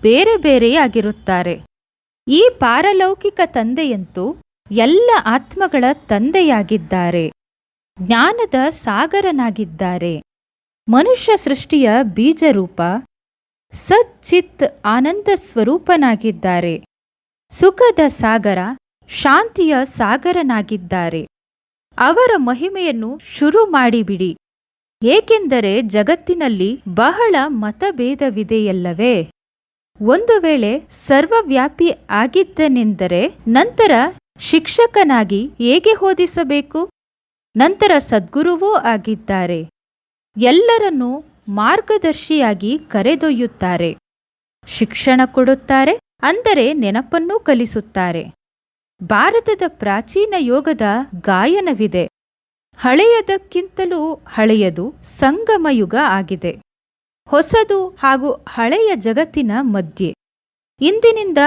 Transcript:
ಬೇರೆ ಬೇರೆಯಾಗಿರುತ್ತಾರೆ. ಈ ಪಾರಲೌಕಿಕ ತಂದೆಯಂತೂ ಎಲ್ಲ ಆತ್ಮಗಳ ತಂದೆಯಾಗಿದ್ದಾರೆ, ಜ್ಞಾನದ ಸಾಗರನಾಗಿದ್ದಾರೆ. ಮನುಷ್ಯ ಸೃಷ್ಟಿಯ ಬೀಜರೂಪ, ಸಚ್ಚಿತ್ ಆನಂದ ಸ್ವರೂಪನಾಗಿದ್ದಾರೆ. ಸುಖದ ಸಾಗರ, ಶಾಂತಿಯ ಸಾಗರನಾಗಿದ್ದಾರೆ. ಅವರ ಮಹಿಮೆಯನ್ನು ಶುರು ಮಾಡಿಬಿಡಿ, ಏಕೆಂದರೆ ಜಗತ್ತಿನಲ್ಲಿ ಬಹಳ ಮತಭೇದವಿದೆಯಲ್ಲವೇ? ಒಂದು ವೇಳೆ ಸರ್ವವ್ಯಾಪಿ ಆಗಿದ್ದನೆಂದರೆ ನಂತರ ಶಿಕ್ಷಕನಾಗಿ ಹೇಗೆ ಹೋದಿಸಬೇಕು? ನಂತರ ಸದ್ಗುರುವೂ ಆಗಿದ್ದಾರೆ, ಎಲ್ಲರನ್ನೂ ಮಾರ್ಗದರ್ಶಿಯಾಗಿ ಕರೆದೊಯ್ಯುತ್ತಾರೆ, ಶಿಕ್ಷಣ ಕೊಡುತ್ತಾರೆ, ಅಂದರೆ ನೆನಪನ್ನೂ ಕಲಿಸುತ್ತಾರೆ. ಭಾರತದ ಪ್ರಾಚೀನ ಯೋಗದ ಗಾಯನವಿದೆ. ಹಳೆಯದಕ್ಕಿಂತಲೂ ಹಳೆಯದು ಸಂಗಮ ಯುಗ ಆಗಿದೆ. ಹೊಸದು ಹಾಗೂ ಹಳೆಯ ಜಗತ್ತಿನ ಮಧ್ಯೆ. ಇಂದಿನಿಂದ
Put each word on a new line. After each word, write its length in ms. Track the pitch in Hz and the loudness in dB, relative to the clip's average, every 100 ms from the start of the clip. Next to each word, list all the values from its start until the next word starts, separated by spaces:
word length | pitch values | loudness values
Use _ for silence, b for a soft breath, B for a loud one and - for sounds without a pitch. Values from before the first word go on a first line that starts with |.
ಬೇರೆ 320 | 214 262 427 427 | 2 4 4 2
ಬೇರೆಯಾಗಿರುತ್ತಾರೆ. 1160 | 302 254 233 311 262 226 208 208 - 180 175 151 - _ _ _ _ _ - | 2 4 4 2 0 0 -4 -6 -4 -4 -4 -8 -12 _ _ _ _ _ 0
ಈ 140 | 311 494 - | 4 4 2
ಪಾರಲೌಕಿಕ 800 | 233 254 392 381 381 392 403 392 330 | 0 2 2 0 0 -2 -6 -2 -4
ತಂದೆಯಂತೂ 720 | 247 226 262 294 208 180 180 220 370 _ _ - | -2 -4 -4 -4 -4 -8 -8 -8 -10 _ _ -4
ಎಲ್ಲ 380 | 214 247 370 480 440 220 | 0 4 4 4 2 0
ಆತ್ಮಗಳ 560 | 262 - 381 370 269 247 294 - | -2 -4 -4 -2 0 0 -2 -2
ತಂದೆಯಾಗಿದ್ದಾರೆ, 1160 | 208 262 381 320 220 180 214 160 185 175 175 160 - _ _ _ _ _ - | -2 0 2 2 2 0 -4 -2 -2 -2 -2 -4 -8 _ _ _ _ _ -10
ಜ್ಞಾನದ 600 | 185 233 330 466 440 262 285 - | -2 2 2 0 -2 -2 -2 -4
ಸಾಗರನಾಗಿದ್ದಾರೆ. 1400 | 226 208 311 403 381 285 233 208 175 156 185 180 175 156 - _ _ _ _ _ - | -4 -2 -2 -2 -2 -2 -2 -4 -8 -6 -6 -4 -6 -8 -12 _ _ _ _ _ 0
ಮನುಷ್ಯ 440 | 247 427 508 - 427 | 2 4 0 2 0
ಸೃಷ್ಟಿಯ 520 | - 269 - 302 233 233 226 | 0 -4 0 2 2 2 0
ಬೀಜರೂಪ, 680 | 175 269 320 311 202 180 - 170 180 - _ _ _ _ _ _ | 0 0 2 2 2 -2 -4 -4 -4 -8 _ _ _ _ _ _
ಸಚ್ಚಿತ್ 920 | - - 427 453 _ - 359 - - 277 - 208 | -10 0 2 2 _ 0 0 0 -4 -4 -4 -2
ಆನಂದ 420 | 233 294 403 415 381 | 0 0 -2 -2 -2
ಸ್ವರೂಪನಾಗಿದ್ದಾರೆ. 1400 | - 233 220 349 - 330 262 220 226 170 185 175 175 160 _ _ _ _ _ _ _ | -2 -2 0 0 0 2 2 0 -2 -4 -2 -2 -2 -6 _ _ _ _ _ _ _
ಸುಖದ 480 | - 381 381 480 349 285 | 2 2 4 2 4 0
ಸಾಗರ, 460 | 269 226 226 202 185 196 262 _ _ - | 0 0 0 0 -2 -4 -10 _ _ -16
ಶಾಂತಿಯ 640 | - 277 302 453 - 320 262 269 | -2 2 2 2 0 0 0 -2
ಸಾಗರನಾಗಿದ್ದಾರೆ. 1300 | - 208 262 349 349 277 220 - 208 175 185 170 160 - _ _ _ _ _ _ - | -4 -2 -2 -2 -2 -2 -2 -4 -8 -6 -6 -4 -6 -10 _ _ _ _ _ _ -2
ಅವರ 340 | 254 381 508 381 | 2 4 2 2
ಮಹಿಮೆಯನ್ನು 680 | 240 254 370 381 339 233 220 302 - | 0 -4 -6 -4 -4 -4 -8 -12 -12
ಶುರು 320 | - 294 403 415 | -2 2 4 2
ಮಾಡಿಬಿಡಿ, 600 | 285 247 233 202 185 185 - _ _ _ _ _ - | 2 2 0 -2 -4 -6 -8 _ _ _ _ _ -4
ಏಕೆಂದರೆ 680 | 226 415 - 440 320 247 202 220 220 | 2 2 2 0 0 0 0 -2 -2
ಜಗತ್ತಿನಲ್ಲಿ 840 | 208 208 339 - 349 269 196 196 262 196 180 | 0 0 -2 -2 -2 -2 -2 -4 -4 -6 0
ಬಹಳ 400 | 269 381 453 294 294 233 | 0 2 0 2 0 -4
ಮತಭೇದವಿದೆಯಲ್ಲವೇ? 1600 | 208 - 403 269 247 277 269 208 208 220 208 185 175 170 247 202 156 _ _ _ _ _ _ - | -6 -4 -6 -4 -4 -2 -4 -4 -2 -2 -2 -2 -4 -2 0 0 -4 _ _ _ _ _ _ -4
ಒಂದು 360 | 214 339 466 427 | 0 2 4 2
ವೇಳೆ 320 | 320 285 208 285 - - | 2 0 0 -4 -8 -10
ಸರ್ವವ್ಯಾಪಿ 880 | - 277 320 453 339 262 285 - 339 - - | 0 2 4 0 0 0 0 0 -2 -2 -4
ಆಗಿದ್ದನೆಂದರೆ 1080 | 202 240 370 - - 302 247 214 185 180 175 311 - 226 | -2 0 0 -2 0 0 2 0 -2 -2 -2 -2 -4 0
ನಂತರ 420 | 254 453 466 415 233 320 - _ - | 2 2 2 4 4 0 -6 _ -14
ಶಿಕ್ಷಕನಾಗಿ 1000 | - 320 320 - 466 415 320 240 190 202 277 - | -2 -2 0 0 2 4 4 2 0 -2 -4 -2
ಹೇಗೆ 360 | 240 320 415 | 0 2 2
ಹೋದಿಸಬೇಕು? 880 | 427 381 370 349 339 269 285 285 311 381 _ _ _ _ _ _ 214 | 2 0 0 -2 -2 -2 -2 -4 -6 -8 _ _ _ _ _ _ 0
ನಂತರ 360 | 311 403 415 294 | 2 2 2 2
ಸದ್ಗುರುವೂ 680 | - 220 170 285 349 339 392 403 233 | 0 -2 -2 -2 -2 0 0 0 0
ಆಗಿದ್ದಾರೆ, 720 | 214 220 220 - 190 180 170 160 _ _ _ _ _ _ 208 | -4 -4 -8 -4 -4 -4 -6 -8 _ _ _ _ _ _ 0
ಎಲ್ಲರನ್ನೂ 760 | 247 339 466 453 403 277 247 285 - _ 208 | 4 4 4 2 0 -2 -4 -6 -12 _ -8
ಮಾರ್ಗದರ್ಶಿಯಾಗಿ 1160 | 202 226 392 - 427 320 302 - 302 233 185 202 302 - | -2 0 0 0 -2 -2 -4 -2 0 0 -2 -4 -6 -4
ಕರೆದೊಯ್ಯುತ್ತಾರೆ, 1040 | 208 233 311 311 240 233 - 180 175 170 - _ _ _ _ _ _ - | -2 0 0 0 -2 -4 -4 -4 -2 -4 -6 _ _ _ _ _ _ -10
ಶಿಕ್ಷಣ 540 | - 220 - 269 254 254 | -4 -4 -2 2 2 2
ಕೊಡುತ್ತಾರೆ, 600 | 269 254 269 - 269 277 453 _ - | 2 2 2 0 0 2 -2 _ -4
ಅಂದರೆ 420 | 269 415 453 339 240 311 | -2 0 0 2 0 0
ನೆನಪನ್ನೂ 600 | 202 220 - 339 339 440 | -2 -2 -2 -4 -2 -4
ಕಲಿಸುತ್ತಾರೆ. 840 | - 240 233 220 - 190 180 165 - - _ _ _ _ _ - | 0 0 0 -6 -8 -4 -4 -4 -10 -18 _ _ _ _ _ -12
ಭಾರತದ 600 | 180 214 339 466 453 403 349 - | -2 2 2 0 -2 -2 -4 -4
ಪ್ರಾಚೀನ 580 | 208 202 - 392 427 370 | -4 -4 -2 -2 -2 -2
ಯೋಗದ 420 | 240 269 320 233 208 226 277 175 202 | 0 0 -2 -2 -2 -2 -6 -6 -2
ಗಾಯನವಿದೆ. 800 | 185 247 403 359 214 208 180 - _ _ _ _ _ _ - | 0 2 0 -2 -2 -2 -2 -4 _ _ _ _ _ _ -6
ಹಳೆಯದಕ್ಕಿಂತಲೂ 1200 | 254 294 453 453 415 392 - 359 381 - 359 339 311 294 - | 0 4 4 2 0 -6 -4 -8 -6 -6 -4 -4 -4 -8 -8
ಹಳೆಯದು 580 | - 220 220 190 165 226 - - | 0 2 2 0 -2 -10 -12 -14
ಸಂಗಮ 540 | - 269 359 453 403 302 | -2 0 0 0 0 2
ಯುಗ 240 | 247 175 240 285 | 0 0 0 0
ಆಗಿದೆ. 400 | 190 175 185 170 - _ _ _ _ _ _ - | -2 -4 -6 -8 -10 _ _ _ _ _ _ 0
ಹೊಸದು 500 | 285 320 453 427 392 370 - | 0 2 0 0 -2 -4 -2
ಹಾಗೂ 320 | 269 269 277 - - | 0 0 -2 -6 -8
ಹಳೆಯ 440 | 247 233 381 440 277 | -4 -2 0 0 0
ಜಗತ್ತಿನ 540 | 220 226 320 302 226 226 262 | -2 -2 -2 -2 -2 -2 -2
ಮಧ್ಯೆ. 420 | 202 160 - 180 - _ _ _ _ _ - | -2 -4 -6 -6 -8 _ _ _ _ _ -2
ಇಂದಿನಿಂದ 600 | 302 440 453 440 392 285 | -2 4 4 2 0 0